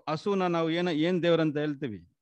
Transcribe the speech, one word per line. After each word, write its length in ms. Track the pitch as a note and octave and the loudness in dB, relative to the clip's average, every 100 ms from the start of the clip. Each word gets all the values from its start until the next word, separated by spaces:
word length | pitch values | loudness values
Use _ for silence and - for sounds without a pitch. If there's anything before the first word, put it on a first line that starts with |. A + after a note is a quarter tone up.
| - | -6
ಹಸುನ 380 | D#3 G3+ G3 F3+ | -4 0 0 0
ನಾವು 240 | E3+ E3 | 0 0
ಏನ, 160 | E3 F3+ | 0 0
ಏನ್ 360 | D3+ E3 F#3 | 0 2 2
ದೇವರಂತ 340 | E3+ E3 D#3 D3 | 4 4 2 0
ಹೇಳ್ತೀವಿ? 520 | D3+ C#3 C3 G2 E2+ _ | -4 -4 -6 -8 -14 _